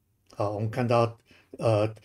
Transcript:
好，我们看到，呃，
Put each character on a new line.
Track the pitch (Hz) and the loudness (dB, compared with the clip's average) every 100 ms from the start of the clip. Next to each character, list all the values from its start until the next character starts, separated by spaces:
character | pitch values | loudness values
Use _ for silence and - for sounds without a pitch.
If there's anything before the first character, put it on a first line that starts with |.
| _ _ _ | _ _ _
好， | - 104 | -6 -4
我 | 104 | -4
们 | 110 | -6
看 | 131 120 | -4 0
到， | 117 117 - _ _ _ - | 2 2 -2 _ _ _ -4
呃， | 120 107 110 - | 0 2 0 -4